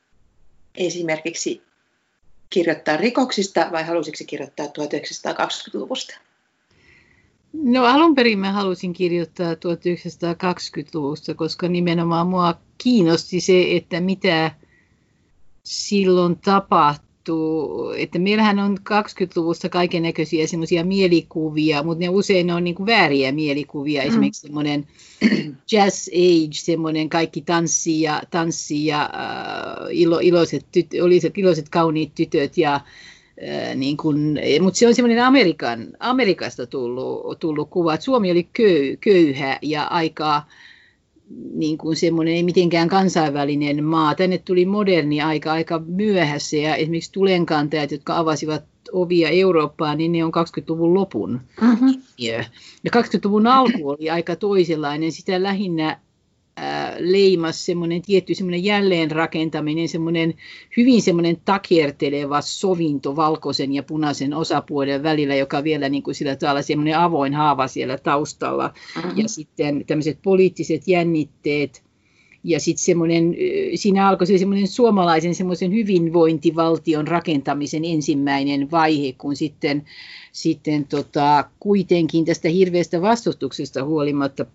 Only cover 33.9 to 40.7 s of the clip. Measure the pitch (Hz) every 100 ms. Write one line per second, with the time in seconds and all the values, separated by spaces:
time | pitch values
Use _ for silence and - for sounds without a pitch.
33.9 | 147 160 147 151 147 123 147 190 - 233
34.9 | 240 240 233 247 269 185 156 127 117 113
35.9 | - 233 262 214 170 117 - 123 139 120
36.9 | 123 127 120 - 135 165 147 147 180 165
37.9 | 156 - 254 190 175 175 - 214 160 135
38.9 | 131 220 185 156 139 139 131 143 151 139
39.9 | 170 160 151 156 147 - - -